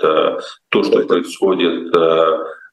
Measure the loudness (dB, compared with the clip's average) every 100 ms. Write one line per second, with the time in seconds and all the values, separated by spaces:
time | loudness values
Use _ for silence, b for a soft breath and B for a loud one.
0 | 0 2 0 -2 B B -2 -2 2 0
1 | 2 0 -2 -4 -2 0 0 -2 -2 2
2 | 2 2 2 0 B B B